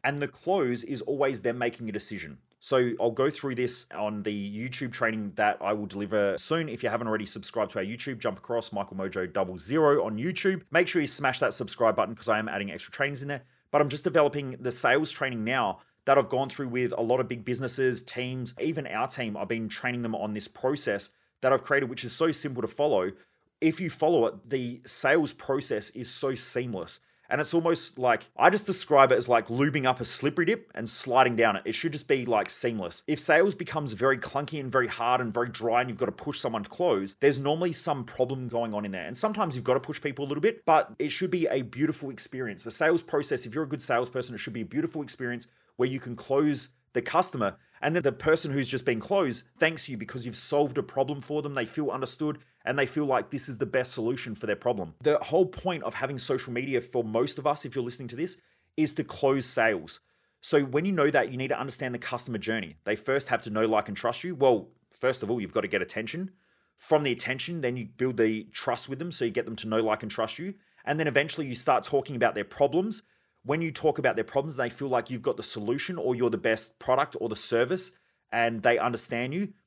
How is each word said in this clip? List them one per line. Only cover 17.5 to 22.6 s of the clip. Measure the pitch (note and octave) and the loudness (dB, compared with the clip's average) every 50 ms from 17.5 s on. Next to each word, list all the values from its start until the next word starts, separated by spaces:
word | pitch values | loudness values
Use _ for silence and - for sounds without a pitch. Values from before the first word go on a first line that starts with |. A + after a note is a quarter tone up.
| B2 A#2+ C3 A#2+ - - C3 B2+ A#2+ G2 - | -4 -2 -2 -2 0 2 2 2 2 0 -4
teams, | - - B2 B2+ B2 B2+ B2+ B2 A2+ - - | -8 -8 -6 -6 -6 -4 -6 -6 -6 -6 -4
even | A#2+ D3+ D#3+ D#3 C#3+ | -2 -2 -2 -2 -6
our | - F#2+ G#2+ B2 A#2+ | -4 -4 -2 -2 -2
team. | - C#3+ B2 A2 G#2 - | -2 -4 -4 -4 -4 -6
I've | G#2 G2 | -4 -4
been | A#2 A2+ A2+ G#2 | -2 -4 -4 -6
training | - - - B2+ A#2+ A#2+ | -6 -4 -4 -4 -4 -2
them | A#2+ A2+ A2 | -4 -4 -4
on | F2+ G2+ G#2+ G#2+ | -4 -4 -4 -4
this | G#2+ G2+ - | -6 -6 -8
process | - - - C3 D3 C#3 - A#2+ G2+ G2 - - - _ _ _ _ _ | -10 -4 -2 -2 0 0 0 0 0 -2 -2 -6 -8 _ _ _ _ _
that | - C3 C3+ | 2 4 4
I've | B2+ - | 4 4
created, | - C#3+ C#3 C#3 A#2+ | 2 2 2 2 0
which | C3 - - | -4 -6 -6
is | A#2+ - | -6 -2
so | - D#3+ E3 | 0 0 2
simple | D3 - - C#3+ C3 B2 | 2 0 -2 -4 -4 -4